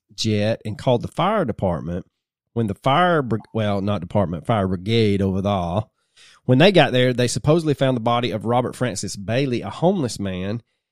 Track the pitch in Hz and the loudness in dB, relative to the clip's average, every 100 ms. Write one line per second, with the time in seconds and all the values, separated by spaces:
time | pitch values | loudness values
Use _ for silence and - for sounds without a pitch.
0 | _ - 110 104 104 113 104 101 - 120 | _ -6 -2 0 0 -2 -6 -4 0 0
1 | - - 180 220 135 95 95 82 71 87 | 0 -2 -2 0 -2 -2 -2 -2 -4 -8
2 | - _ _ _ _ 117 110 98 135 147 | -10 _ _ _ _ -4 -2 -2 0 4
3 | 180 160 127 110 - 110 104 101 101 101 | 4 2 0 -4 -4 -4 -2 -2 -2 -4
4 | 85 107 87 85 - 110 95 92 92 117 | -2 -2 0 -4 -2 0 0 -2 -2 2
5 | 107 98 98 95 98 98 87 92 - _ | 2 2 0 0 -2 -2 -2 -4 -6 _
6 | _ _ - - - 127 185 180 127 127 | _ _ -20 -12 0 4 6 6 4 4
7 | 127 120 123 123 147 170 156 135 135 127 | 2 2 0 0 2 2 2 0 0 0
8 | 113 120 123 104 107 120 120 - 123 95 | 0 0 0 -4 0 0 0 -4 -4 -4
9 | 98 98 98 120 139 117 95 - 170 196 | -8 -8 -4 -2 0 -2 -6 0 0 2
10 | 123 - 101 92 95 113 _ _ _ | -2 -4 -6 -4 -6 -6 _ _ _